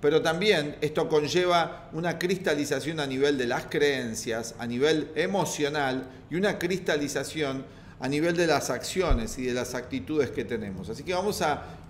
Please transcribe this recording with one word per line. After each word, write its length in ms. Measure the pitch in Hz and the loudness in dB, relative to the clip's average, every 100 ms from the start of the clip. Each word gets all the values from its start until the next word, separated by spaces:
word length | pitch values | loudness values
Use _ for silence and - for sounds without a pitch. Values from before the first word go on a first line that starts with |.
pero 220 | 147 156 | 4 4
también 540 | 160 165 208 185 147 143 | 4 2 4 4 2 -2
esto 280 | 151 151 151 | -2 0 2
conlleva 800 | 156 147 151 180 175 160 - - | 2 4 2 4 4 2 -4 -10
una 260 | 160 170 165 | -4 -4 -2
cristalización 800 | 180 190 190 147 143 139 135 165 | -2 0 0 0 0 -2 -2 -4
a 60 | 139 | -4
nivel 300 | 131 143 143 | 2 2 2
de 100 | 120 | 0
las 180 | 135 | -2
creencias, 880 | - 165 147 135 123 110 - 113 117 - | -2 2 2 2 -2 -6 -4 -4 -4 -8
a 80 | 120 | -6
nivel 440 | 120 143 160 143 - | 2 4 4 0 -2
emocional, 920 | 175 196 165 - 143 151 139 131 131 - - | 0 0 0 0 -2 0 0 -2 -6 -14 -8
y 60 | 156 | 0
una 220 | 202 - | 0 0
cristalización 1040 | 175 185 180 156 143 143 135 160 143 135 135 - - - | -2 -2 0 0 0 -2 -4 -2 -2 -2 -8 -16 -20 -8
a 80 | 127 | -2
nivel 280 | 147 170 170 | 2 2 2
de 100 | 170 | 4
las 220 | 143 - | 4 2
acciones 720 | 123 - 185 180 143 110 - | -4 -4 0 4 2 2 -4
y 60 | |
de 100 | 127 | -2
las 200 | 123 123 | -2 -2
actitudes 560 | 127 117 135 - 151 131 | -6 -6 -8 -4 0 0
que 140 | - | 0
tenemos. 460 | 110 117 104 95 95 | -4 -4 -6 -8 -8
Así 120 | 147 | -10
que 100 | 147 | -4
vamos 260 | 180 202 196 | -2 0 0
a 220 | 165 139 - - - | 0 -2 -6 -16 -6